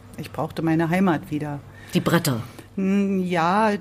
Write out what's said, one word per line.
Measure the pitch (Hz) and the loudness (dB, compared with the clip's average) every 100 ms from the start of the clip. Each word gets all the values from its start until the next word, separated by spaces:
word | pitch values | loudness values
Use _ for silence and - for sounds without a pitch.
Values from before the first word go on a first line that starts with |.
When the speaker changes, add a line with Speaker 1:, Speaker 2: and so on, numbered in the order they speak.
| - - | -18 -14
Speaker 1:
Ich | - | -10
brauchte | - 156 - | -6 -6 -2
meine | 165 160 160 | 2 2 2
Heimat | 185 196 143 - | 4 4 2 -2
wieder. | 147 147 143 - - - | -6 -4 -6 -10 -18 -4
Speaker 2:
Die | 165 | -2
Bretter? | - 165 151 117 - - - - | 2 2 2 -2 -4 -14 -12 -4
Speaker 1:
Hm, | 190 202 196 190 180 | 0 2 2 0 0
ja, | 175 170 202 220 202 | 2 2 4 2 0